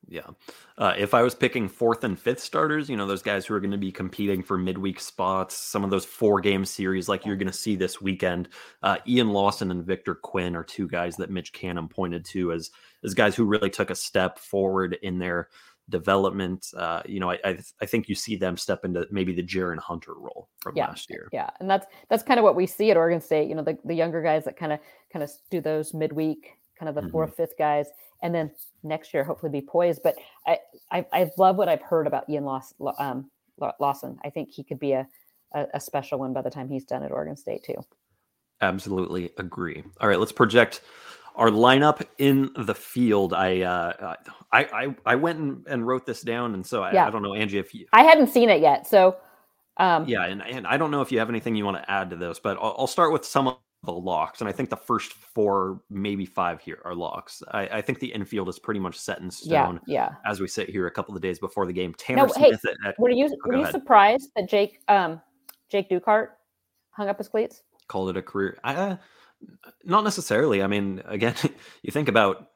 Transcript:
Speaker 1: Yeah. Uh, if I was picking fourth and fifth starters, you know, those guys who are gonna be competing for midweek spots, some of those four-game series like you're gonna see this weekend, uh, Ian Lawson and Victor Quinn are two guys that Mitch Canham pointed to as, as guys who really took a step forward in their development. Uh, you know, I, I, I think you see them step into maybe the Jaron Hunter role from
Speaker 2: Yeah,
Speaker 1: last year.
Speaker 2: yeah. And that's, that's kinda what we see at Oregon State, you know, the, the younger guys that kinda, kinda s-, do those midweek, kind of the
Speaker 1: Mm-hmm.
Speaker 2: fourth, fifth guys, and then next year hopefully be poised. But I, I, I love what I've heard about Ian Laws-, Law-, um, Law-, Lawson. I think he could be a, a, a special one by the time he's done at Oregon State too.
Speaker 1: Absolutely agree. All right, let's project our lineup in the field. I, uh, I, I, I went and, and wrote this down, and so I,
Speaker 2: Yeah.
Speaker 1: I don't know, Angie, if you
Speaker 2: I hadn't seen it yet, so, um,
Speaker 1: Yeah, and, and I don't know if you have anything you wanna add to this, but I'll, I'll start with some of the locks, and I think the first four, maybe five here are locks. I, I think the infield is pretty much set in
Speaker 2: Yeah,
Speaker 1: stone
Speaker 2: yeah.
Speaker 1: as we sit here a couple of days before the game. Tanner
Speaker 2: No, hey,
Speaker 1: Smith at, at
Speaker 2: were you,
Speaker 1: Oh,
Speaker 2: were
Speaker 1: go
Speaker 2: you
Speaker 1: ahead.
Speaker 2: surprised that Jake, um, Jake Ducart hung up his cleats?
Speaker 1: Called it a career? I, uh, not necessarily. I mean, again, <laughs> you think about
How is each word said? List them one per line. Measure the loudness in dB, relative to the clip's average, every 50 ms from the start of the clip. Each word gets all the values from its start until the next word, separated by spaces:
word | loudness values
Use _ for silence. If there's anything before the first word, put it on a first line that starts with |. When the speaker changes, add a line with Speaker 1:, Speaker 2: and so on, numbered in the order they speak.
| -20 -16
Speaker 1:
Yeah. | -16 -16 -14 -16 -20 _ _ -20 -20 -20 -20 _ _ -2
Uh, | 0 0 0 0
if | 0 2 4
I | 4
was | 4 4 2
picking | 0 -2 -2 0 -2 -6 -6
fourth | -4 0 0 0 0 0 -2
and | -4 -6 -2
fifth | -2 -4 -4 -4
starters, | -6 -6 -2 -2 0 0 0 -4 -4 -6
you | -6
know, | -6 -4
those | -4 -4 -4
guys | -2 -2 -2 -2 -2
who | -2 -4
are | -4
gonna | -2 -4 -4 -4
be | -6 -6
competing | -6 -8 -8 -10 -6 -4 -2 -2 -2 -2
for | -2 -4 -4 -2
midweek | -2 -4 -4 -4 -4 -6 -6 -8
spots, | -12 -16 -8 -4 -2 -2 0 -2 -2 -4 -8
some | -12 -12 -6 -4 -4 -2
of | 0
those | 0 -2 -2
four-game | -4 -6 0 2 4 4 4 4 2 0 0 -2
series | -4 -6 -4 -4 -2 -2 -2 -2 -2
like | -4 -4 -2
you're | -6 -6
gonna | -4 -4 -6
see | -6 -6 -6 -4 -2
this | -2 -2 -4 -6 -6
weekend, | -6 -6 -4 -2 -2 -2 -2 -4 -6 -10 -12 -20 -20 -20 -18 _ 0
uh, | 0 0 0 -2
Ian | 0 2 2 2 4
Lawson | 2 2 2 2 0 0 -4 -4
and | -4 -4 -4
Victor | -4 -6 -4 -4 -8 -8
Quinn | -8 -10 -6 -4 -4 -2 -2 -4
are | -6 -8
two | -10 -6 -6 -6 -4
guys | -2 -4 -4 -4 -6 -8
that | -8 -6
Mitch | -6 -8 -8 -10
Canham | -14 -12 -10 -8 -8 -8 -8 -10
pointed | _ -6 -4 -4 -4 -8 -10 -8
to | -6 -4 -4 -2 -4
as, | -4 -8 -10 _ _ _ -20 _ _ -10
as | -6 2
guys | 4 4 4 4
who | 2 0
really | 2 2 2 0 -2
took | -2 -2 -4 -4
a | -4
step | -8 -8 -2 _ 0 0 0 -2 -8
forward | -16 -6 -2 0 0 0 0 0 -2 -2 -4 -8 -8
in | -6 -6 -4
their | -4 -4 -4 -6 -6 _ _ -20 -20 -20 _ _ _ -6
development. | -6 -4 0 2 4 4 4 2 0 -2 -4 -4 -4 -6 -8 -14 -10 -6
Uh, | -4 -4 -4 -4 -6
you | -8 -8 -6
know, | -4 -4
I, | -4 -2 -2
I, | -4 -4 -4 -8 -20 _ _
I | -8
think | -2 -2 -2 -2 -2
you | -6
see | -6 -6 -6 -4 -4
them | -2 -4 -4
step | -4 -4 -4 -4 -4 -2
into | -4 -4 -4 -4 -4
maybe | -2 -4 -2 -2 -2
the | -4 -6
Jaron | -4 -4 -4 -4 -4 -6 -8
Hunter | -8 -10 -10 -12 -10 -14 -18
role | -16 -16 -16 -16 -16 -20 _ _ _
from | -14 -10 -6 -4
Speaker 2:
Yeah, | -4 -6
Speaker 1:
last | -6 -12 -14 -14
year. | -16 -16 -14 -10 -8
Speaker 2:
yeah. | -8 -8 -8 -10 -10
And | -2 -2
that's, | -2 -2 -2 -6 -20 -20 -4 _
that's | -2 -2 2
kinda | 2 2 6 6
what | 6 6
we | 6 0
see | -2 -2 0 4 4
at | 6 6
Oregon | 6 4 2 0
State, | 0 0 0 0 0 0
you | -4
know, | -6 -4
the, | -4 -6 -6 -6
the | -6 -2
younger | 0 0 0 -2 -2
guys | 0 0 0 0 0
that | -4 -10 -8
kinda, | -4 -4 -4 -6 -6 -16 -20 _ _ _
kinda | -8 -8 -8
s-, | -8 -10 -18 _ _
do | -6 -4
those | -2 -2 -2 -2 -4 -6 -6
midweek, | -4 -4 -4 -2 -2 -2 -2 -2 -4 _ -20 -20 _ _ _ _ _
kind | -10 -6
of | -6
the | -6
Speaker 1:
Mm-hmm. | -6 -4
Speaker 2:
fourth, | -2 -2 -2 -2 -2
fifth | -4 -6 -6 -2 _
guys, | 0 2 2 0 -2 -4 -8 -20 -20 _ _ _
and | -6 -4 -2
then | -2 -4 -4 -8 -14 -20 -20 _ _ -8
next | -8 -8 -8 -8 -6 -4
year | -4 -2
hopefully | -2 -4 -6 -6 -6
be | -6 -6
poised. | -8 -2 0 2 2 2 0 0 0
But | -2 -2 -2 -10 -20 -20 _ _
I, | -2 -2 -2 -2 _ _ -20 _ _
I, | -6 -6 -6 -2 0
I | 0 0 0 2 4
love | 4 4 6
what | 4 2 2
I've | 2 0
heard | 0 0 0 0 2
about | 0 -2 -4 -4 -4
Ian | -4 -4 -4
Laws-, | -4 -6 -8 -8 -12 _ _
Law-, | -8 -8 -6 -4
um, | -6 -6 -6 -8 -10 -12 _ _ _ _ _ -6
Law-, | -6 -6 -4 _
Lawson. | 0 -2 -2 -2 -6 -14 -14 -12 -14
I | -10
think | -8 -8 -10 -10
he | -12 -18 -12
could | _ -10 -4
be | -2 0
a, | 0 0 -2 -6 _ _ _ _ _ _ _ _ -8
a, | -6 -6 -6 -6
a | -8
special | -10 -6 -6 -6 -6 -4 -6 -6
one | -4 -4 -4
by | -4
the | -6 -6
time | -8 -8 -10 -8
he's | -8 -8 -8
done | _ -8 -8 -6
at | -6
Oregon | -6 -6 -6 -8 -10 -12
State | -10 -10 -10 -10 -8
too. | -10 -10 -10 -10 _ _ _ _ _ _ _ _ _ _ _ _ _ _ _
Speaker 1:
Absolutely | -2 0 0 -2 -6 -4 -4 -4 -4 -2 -4 -6 -6 -8 _ -10
agree. | -12 -10 -8 -8 -8 -8 -8 -10 -14 -18 -8 _
All | 2 4
right, | 4 4
let's | 2 0
project | 4 4 4 6 8 6 6 6 2 -14 _ -20 -20 -20 -20 -20 -20 -20 -20 -18 -2
our | 4 4 4
lineup | 6 8 8 8 8 8 8 6 4 2 -2 -14 _ 2
in | 4 4 6 4 4 0 -2 -6
the | -4 -4 -4
field. | -4 -6 -10 -2 0 4 4 6 4 4 2 2
I, | 2 2 2 2 2
uh, | 0 0 0 -2 -2 -4 -6 -8 -10 -10 -10 -12 _ -20 -20 -20 -6 _
I, | 4 4 4
I, | 4 -2 -4 -4 -4 -6 -6 _
I | 2 2
went | 4 4 0 -2 -2
and, | -4 -6 -6 -8 -10 -6
and | -4 -4 -2
wrote | 0 -2 -2 -2 -6
this | -10 -8
down, | -6 -6 -4 -2 -2 -4 -4
and | -6 -6
so | -4 -4 -4
I, | -2 2 4
Speaker 2:
Yeah. | 4 4 4
Speaker 1:
I |
don't | 2 -4
know, | -4 -4 -4
Angie, | -4 -4 -2 -2 -4
if | -4 -6 -10
you | -18 -4 6 8
Speaker 2:
I | 10 12
hadn't | 12 10 10 8 6
seen | 6 6 6 8
it | 6 8
yet, | 8 6 6 4 0 4
so, | 6 8 8 8 6 4 -10 -20 _ _ _ _ _ _ _ _ _ 2
um, | 4 4 4 2 2 0
Speaker 1:
Yeah, | 0 0 0
and, | -2 -4 -6
and | -8 -10 -10 -8 -2
I | 0 0 2
don't | 2 0
know | 0 0
if | 0 2
you | 2 0
have | 0 2
anything | -2 -4 -2 -2 -2
you | 0 0
wanna | 0 -2 -4 -4 -2
add | -2 -2 -2 -4
to | -6
this, | -8 -6 -8 -8 -6
but | _ -4 -4 -2
I'll, | -2 -4 -2 -2
I'll | -4 -2
start | 2 4 4 4 4
with | 0 -2
some | 2 2 2 2 2
of | -2 -4 _ _ _ _ -10
the | -8
locks, | -8 -6 -4 -2 -2 -2 -2 -4 -6 -8
and | -6 -6
I |
think | -4 -4 -4 -6
the | -6 -10
first | -4 -2 -2 -2 -2 -6 -14
four, | -20 -20 -12 -2 0 2 2 2 2 0 -2 -6 -10 _ _
maybe | -8 -6 -4 -4 -4 -4 -6
five | -8 _ -4 -2 -2 -4 -6
here | -10 -16 -16 -12 -12
are | -10 -8
locks. | -8 -8 -8 -8 -10 -12 -14 -18 -20 -16 -8
I, | -6 -6 -4 -4
I | -6 -6
think | -4 -4 -6 -6
the | -6 -10
infield | -8 -8 -10 -6 -4 -4 -4 -4
is | -8 -10
pretty | _ -6 -4 -4
much | -4 -6 -8 -8
set | -10 -8 -8 -8
in | -8
Speaker 2:
Yeah, | -12 -14 -12 -6 0 2 2 2
Speaker 1:
stone | 2 -2 -6 _
Speaker 2:
yeah. | -4 -2 -2 -2 -2 -4 -6 -6
Speaker 1:
as | -6 -4 -4
we | -6 -6
sit | -4 -6 -6 -4
here | -4 -4 -4 -4
a |
couple | -4 -6 -8 -8 -8
of | -6
days | -4 -6 -6 -4
before | -8 -8 -4 -4 -4 -4
the | -2
game. | -4 -4 -6 -6
Tanner | -12 -6 -2 2 4 4
Speaker 2:
No, | 4 4
hey, | 6 6 6
Speaker 1:
Smith | 6 6 -2 -4 -4 -4 -6
at, | -6
at | -2 0
Speaker 2:
were | 2 2
you, | 4 2 2 0
Speaker 1:
Oh, | -2 -4 -4
Speaker 2:
were | -2
Speaker 1:
go | 0 0
Speaker 2:
you |
Speaker 1:
ahead. | 0 0 -2
Speaker 2:
surprised | -6 2 6 8 8 10 8 6 4 -2 -4 _
that | -4 -2 2
Jake, | 2 2 2 2 -2 _ _ 4
um, | 4 4 4 2 -4 -8 _ _ _ _ _ -20 -20 _ _ _
Jake | -4 -4 -2 0
Ducart | -2 -2 2 2 2 2 2 -2 -10 _ _ _ _ _ _ _ _ _ _ _
hung | _ -8 -4 -4
up | -4 -6
his | -8 -4
cleats? | _ -2 -2 -2 -6 -16 _ _ _ _ _ _
Speaker 1:
Called | -6 -4 -2 -2
it | -4 -4
a | -6
career? | -6 -4 -2 -2 -2 -4 -6 -6
I, | -6 -4
uh, | -2 -2 -4 -4 -8 _ _ _ _ _ _ _ _ -20 -20 -20 _ -20 -20 -20 _ _
not | 2 2 2 4
necessarily. | 2 -2 -2 -2 0 2 4 4 4 4 2 2
I | 2
mean, | 0 0 0 -2 -4 -8 -10
again, | -8 -2 0 0 0 0 0 -4 -4 -4 -4
<laughs> | -20 -20 -20 _ _
you | -6
think | -4 -2 0 4
about | 6 6 6 6 4 0 -6 _ _